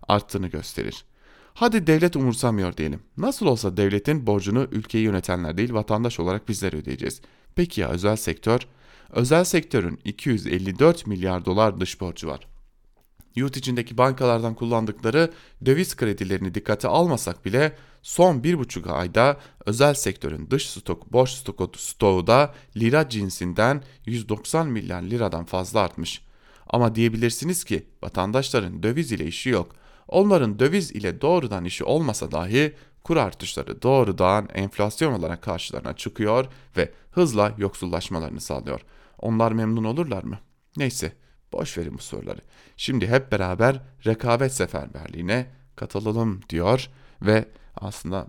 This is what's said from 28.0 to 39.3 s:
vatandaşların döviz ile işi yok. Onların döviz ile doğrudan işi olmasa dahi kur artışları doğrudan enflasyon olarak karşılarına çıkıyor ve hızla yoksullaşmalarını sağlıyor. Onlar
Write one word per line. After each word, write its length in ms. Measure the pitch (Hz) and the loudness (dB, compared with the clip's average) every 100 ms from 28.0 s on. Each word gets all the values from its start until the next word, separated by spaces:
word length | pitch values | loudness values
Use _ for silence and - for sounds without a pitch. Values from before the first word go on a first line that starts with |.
vatandaşların 800 | - - 95 127 131 123 90 87 | -8 -2 0 0 0 -2 -2 -2
döviz 280 | 104 139 139 | -2 0 -2
ile 140 | 95 76 | -4 -4
işi 240 | - 131 | -4 0
yok. 260 | 104 87 - - - - | 0 -2 -10 -20 -20 0
Onların 520 | 180 202 180 113 104 | 2 6 6 4 2
döviz 320 | 139 196 160 | 2 2 -2
ile 300 | 104 98 85 | -4 -4 0
doğrudan 440 | 143 175 123 98 87 | 2 2 0 -4 -6
işi 180 | - | -4
olmasa 480 | - 151 147 104 - | 0 0 0 -2 -4
dahi 420 | 76 90 120 151 151 - _ | -4 0 2 2 -2 -20 _
kur 140 | - 165 | -2 0
artışları 640 | 101 - 90 - - 104 | 0 -4 -8 -8 -8 -2
doğrudan 680 | 120 135 110 90 92 104 98 | 4 4 4 4 4 4 0
enflasyon 600 | - 98 - 104 - 160 | -4 -4 -2 -2 0 -2
olarak 280 | 107 82 85 | 0 -4 -6
karşılarına 540 | 110 85 - - 62 - | -6 -6 -6 -8 -8 -8
çıkıyor 500 | - - 104 120 131 - - 90 | -8 -2 2 2 0 -10 -6 -2
ve 140 | 82 - - | -2 -4 -4
hızla 420 | 180 165 104 104 110 | 2 2 4 0 0
yoksullaşmalarını 840 | 98 - 90 85 - 87 78 - | -4 -4 -6 -6 -4 -6 -6 -8
sağlıyor. 400 | - 67 57 58 - - _ - | -8 -6 -6 -10 -10 -20 _ -10
Onlar 320 | 110 | -2